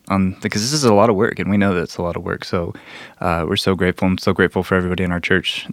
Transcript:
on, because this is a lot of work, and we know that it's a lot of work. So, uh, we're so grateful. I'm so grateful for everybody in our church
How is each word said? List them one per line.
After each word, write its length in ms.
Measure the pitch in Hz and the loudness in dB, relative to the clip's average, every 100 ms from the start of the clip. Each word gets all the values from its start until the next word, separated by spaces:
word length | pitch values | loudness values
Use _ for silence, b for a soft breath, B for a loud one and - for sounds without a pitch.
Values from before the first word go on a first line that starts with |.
| - | -2
on, 240 | 98 92 95 | 0 0 -2
because 220 | - 104 | -4 -4
this 100 | 113 | -2
is 100 | 151 | 2
a 100 | 131 101 | 4 6
lot 160 | 113 | 6
of 40 | 98 | 4
work, 220 | 113 - | 0 -2
and 140 | 92 | 0
we 60 | 101 | 2
know 180 | 98 90 | 2 0
that 60 | |
it's 160 | - - | -2 -6
a 40 | |
lot 140 | 87 87 | -6 -6
of 80 | |
work. 200 | 90 98 | -6 -8
So, 300 | - 92 87 - B B B B | -4 -4 -4 -8 B B B B
uh, 240 | 90 85 80 | -2 -2 0
we're 100 | 98 | -2
so 180 | - 95 | 0 0
grateful. 320 | 90 - 95 | 0 0 0
I'm 100 | 92 | 0
so 160 | - | 0
grateful 300 | 95 90 95 | 2 2 2
for 100 | 90 | 0
everybody 300 | 92 90 90 | 0 0 -2
in 80 | 92 | -2
our 80 | 87 | -2
church 480 | - 95 - - - | 0 0 0 -8 -6